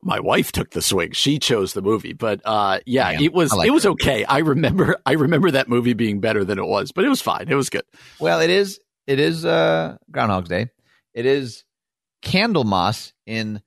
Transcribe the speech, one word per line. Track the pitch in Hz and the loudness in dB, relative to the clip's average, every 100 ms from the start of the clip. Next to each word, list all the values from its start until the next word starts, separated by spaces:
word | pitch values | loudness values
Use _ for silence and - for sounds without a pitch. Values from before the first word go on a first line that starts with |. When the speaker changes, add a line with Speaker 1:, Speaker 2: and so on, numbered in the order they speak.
Speaker 1:
My | - 104 | -2 -2
wife | 98 110 131 | 0 0 0
took | - - | -4 -6
the | - | -4
swing. | - 98 82 | -2 0 -2
She | - 139 147 | -2 0 0
chose | - 117 95 | 0 0 0
the | - | -2
movie, | 95 110 - | 0 0 -2
but, | 76 113 104 107 | -6 -4 -4 -2
uh, | 107 101 95 - | 0 2 0 0
yeah, | 127 110 | 0 0
Speaker 2:
Damn, | 90 | 2
Speaker 1:
it | 151 | 0
was, | 170 156 | 2 2
Speaker 2:
I | 107 | 2
like | 87 | 4
Speaker 1:
it | |
was | 302 | 4
Speaker 2:
her. | 226 | 2
Speaker 1:
okay. | 165 - 127 107 | 0 0 0 0
I | 139 | 0
remember, | 160 139 143 190 139 - - | 2 2 2 2 0 0 0
I | |
remember | 151 135 165 180 | 0 2 4 2
that | 135 127 | 2 0
movie | 120 120 | 0 2
being | 113 113 101 | 0 0 0
better | 110 107 95 | 0 0 0
than | 98 | -2
it | 98 | -2
was, | 101 - | -2 -4
but | - 233 | -2 0
it | |
was | 262 | 0
fine. | - - - | -2 -4 -2
It | 139 | -2
was | 135 | 0
good. | - - - - - | -4 -8 -16 -20 -4
Speaker 2:
Well, | 156 170 | 0 2
it | 160 | 2
is, | 185 202 196 _ _ - | 2 0 -4 _ _ -4
it | 135 | 0
is, | 151 165 165 | 2 0 0
uh, | 165 165 160 165 - _ | 2 2 0 -2 -10 _
Groundhog's | 131 117 95 87 | -4 -2 -2 -2
Day. | 87 117 _ _ _ _ | -4 -4 _ _ _ _
It | 117 123 | -4 0
is | 139 131 - _ _ _ _ _ _ | 0 -2 -12 _ _ _ _ _ _
Candlemas | - 185 226 185 113 95 87 113 - _ - | -4 0 2 0 0 0 0 -2 -10 _ -10
in | 113 107 107 | -8 -6 -10